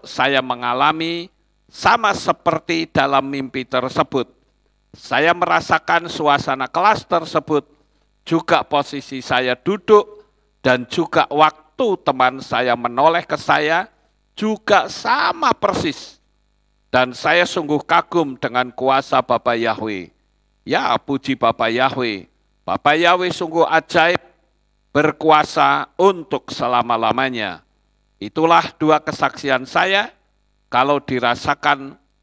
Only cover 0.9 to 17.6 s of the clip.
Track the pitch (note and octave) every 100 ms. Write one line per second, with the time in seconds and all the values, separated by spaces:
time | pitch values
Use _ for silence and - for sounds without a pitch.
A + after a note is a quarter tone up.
0.9 | D#3+ E3 E3+ F3 _ _ _ _ - G3
1.9 | A#3 G#3+ F#3+ - - E3+ D#3+ - E3 D#3+
2.9 | - C#3 C#3 C3+ C#3 C3 C3+ B2 B2+ B2+
3.9 | - D#3 C3+ A#2 _ _ _ _ _ _
4.9 | - - B2 D#3+ F3 F3 E3 - E3 -
5.9 | E3+ E3+ - D3 C#3+ C#3 C3+ B2+ E3 G3+
6.9 | G#3 - F3 D#3+ D#3+ D3+ D3 - _ _
7.9 | _ _ _ - E3 - D#3+ D3 D3 C3+
8.9 | C#3 - C3 - B2+ B2+ B2+ - G3+ -
9.9 | G#3 G3+ - _ _ _ _ C3 B2 A#2+
10.9 | - D#3+ E3 - C#3+ D3+ - _ - A#3+
11.9 | F#3 - C3 B2+ C3 A#2+ A#2+ B2+ A#2+ A#2+
12.9 | A#2+ D#3 E3+ - D3+ - D3+ D3+ E3 G3
13.9 | _ _ _ _ - G#3+ G#3+ - G3 C#3
14.9 | - - C4+ E4+ E4 C#4+ - G3 F3+ E3+
15.9 | - - - _ _ _ _ _ _ _
16.9 | C3 B2+ B2 D3+ E3+ F3 F#3